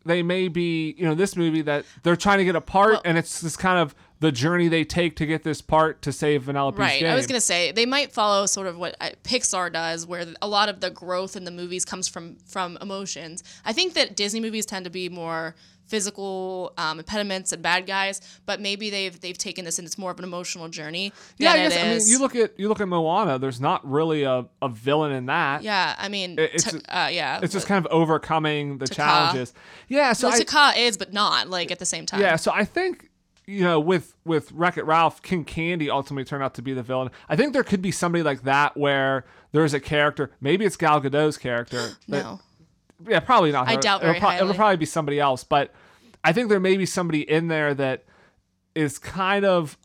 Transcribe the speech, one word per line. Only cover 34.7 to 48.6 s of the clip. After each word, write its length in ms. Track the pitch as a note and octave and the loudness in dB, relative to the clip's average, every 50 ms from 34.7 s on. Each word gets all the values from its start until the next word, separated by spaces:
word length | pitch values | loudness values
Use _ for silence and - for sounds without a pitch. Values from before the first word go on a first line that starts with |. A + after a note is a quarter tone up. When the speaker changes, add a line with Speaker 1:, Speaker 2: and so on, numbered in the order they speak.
| F3 E3 - | 0 0 0
Speaker 1:
Ralph, 360 | D3+ D#3+ E3 E3 D#3 - - - | 2 4 4 4 4 2 -2 -6
King 220 | - F#3 F3 C#3+ | -4 -2 -2 -4
Candy 440 | - - E3 D#3+ E3+ F3+ E3+ D3+ C#3+ | -4 -6 -4 -2 -2 -2 -2 0 0
ultimately 360 | A#2 C#3 C3+ - C#3+ C#3 C3 | 0 -2 -2 -4 -6 -8 -6
turned 180 | - D3 C#3 C#3 | -6 -6 -4 -4
out 120 | B2+ - | -4 -6
to 80 | - A#2+ | -6 -8
be 100 | C3+ C3+ | -6 -6
the 80 | C3 A#2+ | -6 -4
villain. 280 | A2+ C3 C3 C3 B2 - - - - | -4 -2 -2 -2 -4 -8 -12 -8 -4
I 80 | D3+ | 2
think 160 | D#3 C4 D4 A#3+ | 2 2 2 2
there 100 | C#4+ A#3 | 0 0
could 180 | - G3+ F#3 | 0 0 0
be 120 | F#3 G3 D3 | 0 -2 -2
somebody 320 | - - F3 E3+ E3+ E3 | 0 -2 0 0 2 0
like 180 | D3+ C#3 A#2+ A#2 | 0 -2 -2 0
that 340 | C3+ C3+ C#3+ D3 C#3+ - | 2 4 4 4 2 0
where 480 | C#3+ C#3+ C#3+ C#3 C#3 C3+ C3+ C3+ C3 - - - - _ _ - | 0 0 2 2 2 2 0 0 -2 -4 -8 -20 -20 _ _ 2
there's 200 | D3 D#3+ D3+ C#3 | 2 4 4 2
a 60 | C#3 | -2
character, 540 | - - D#3 D3 D3 D3+ C#3+ - C#3+ B2 _ - | -2 0 2 2 2 2 2 0 -6 -6 _ -4
maybe 240 | C3 C#3 E3 F#3+ A3 | 0 2 2 2 2
it's 120 | G3 - | 0 0
Gal 240 | - E3+ D#3 D3+ D3+ | 2 2 4 4 4
Gadot's 380 | C3 C#3 C3+ D3 D#3 D#3 D3 - | 2 2 2 2 2 2 0 -2
character 520 | - C3 A#2+ A#2 A#2+ - - B2 A#2+ A2+ G#2 - | -6 -4 -4 -4 -4 -4 -6 -6 -6 -6 -8 -12
Speaker 2:
<gasps> 80 | _ - | _ -6
Speaker 1:
that 160 | - - - | -6 -4 -4
Speaker 2:
No. 160 | - - F#3 _ _ _ _ _ _ _ _ _ _ _ _ E3+ | -6 -10 -16 _ _ _ _ _ _ _ _ _ _ _ _ -4
Speaker 1:
Yeah, 140 | - - E3 | 0 0 0
probably 320 | - - B3+ A3+ F#3 D3+ C#3+ | 4 6 6 6 6 6 4
not 160 | C3+ B2+ - | 2 2 2
Speaker 2:
I 60 | A3+ | 2
Speaker 1:
her. 60 | - | 2
Speaker 2:
doubt 220 | - G#3+ G3 F#3+ E3+ | 2 2 2 2 4
Speaker 1:
It'll 100 | E3 E3+ | 2 2
Speaker 2:
very 80 | F3 | 4
Speaker 1:
pro-, 100 | G3+ G3 | 4 2
it'll 160 | F3 F3+ F#3+ | 4 4 2
Speaker 2:
highly. 100 | F#3+ G3 | 2 2
Speaker 1:
probably 200 | F3+ G#3+ G#3+ F#3+ F3 | 4 4 4 4 2
be 80 | D#3+ | 0
somebody 320 | D3 - E3+ D#3 C#3+ C#3+ D3 | -2 -2 -2 -2 0 0 2
else, 240 | C#3+ C#3 C3 B2 - | 2 2 2 0 0
but 280 | - D#3 C#3+ C#3 - _ - - - _ _ _ - _ - - | 2 2 2 2 0 _ -18 -20 -20 _ _ _ -20 _ -2 0
I 80 | D#3 E3 | 2 2
think 160 | A3+ B3 G#3+ | 2 4 4
there 120 | G#3 G3 | 4 4
may 160 | F#3 F#3 F#3+ | 4 4 4
be 100 | G3 F#3 | 4 2
somebody 340 | E3+ - G3 F3+ E3+ D#3+ D3+ D3 - | 0 0 -2 -2 0 0 0 0 2
in 200 | D3+ D#3+ E3 E3+ | 2 2 2 2
there 260 | D#3+ D#3 D3+ D3 C#3+ | 0 0 2 0 0
that 300 | C3+ C#3 C3 C3 A#2 _ _ _ _ _ _ _ _ _ _ _ _ | 0 0 -2 -2 -4 _ _ _ _ _ _ _ _ _ _ _ _